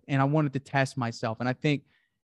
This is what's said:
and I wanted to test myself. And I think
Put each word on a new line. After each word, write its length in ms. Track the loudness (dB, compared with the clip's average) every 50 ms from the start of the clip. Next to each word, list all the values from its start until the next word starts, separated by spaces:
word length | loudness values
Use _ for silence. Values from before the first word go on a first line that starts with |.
| _ -2
and 120 | 2 2
I 20 | 2
wanted 300 | 4 4 2 2 0 -2
to 60 | -4
test 360 | -6 -2 0 0 0 0 -2
myself. 440 | -4 -4 -4 -4 -4 -4 -6 -4 -4
And 80 | -4 -4
I 40 |
think 320 | -4 -2 0 0 0 -2 -4 _ _ _ _ _ _ _ _ _